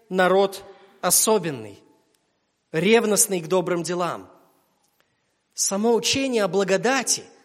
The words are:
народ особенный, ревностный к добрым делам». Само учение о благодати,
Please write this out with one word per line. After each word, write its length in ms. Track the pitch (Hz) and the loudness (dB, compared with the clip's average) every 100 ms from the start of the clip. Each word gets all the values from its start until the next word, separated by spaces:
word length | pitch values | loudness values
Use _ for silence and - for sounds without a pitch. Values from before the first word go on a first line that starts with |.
| - | -8
народ 560 | 190 180 190 196 - - - - - | 2 4 4 2 -2 -18 -20 -20 -6
особенный, 760 | 180 - 226 220 170 131 107 95 _ _ _ _ _ _ _ _ _ | 0 0 2 0 0 -8 -12 -18 _ _ _ _ _ _ _ _ _
ревностный 680 | 160 185 233 214 196 - 185 | -2 2 4 4 0 0 -2
к 60 | 160 | 0
добрым 340 | 185 175 175 | 0 0 -4
делам». 480 | 165 175 170 113 90 _ _ _ _ _ _ _ _ _ _ _ _ | -4 -4 -4 -6 -14 _ _ _ _ _ _ _ _ _ _ _ _
Само 420 | - - 196 226 | -6 -4 0 2
учение 500 | 226 233 269 269 233 | 2 0 -2 0 0
о 40 | 196 | 0
благодати, 720 | 190 190 190 214 269 233 - - _ | 0 0 0 2 -2 -2 -4 -6 _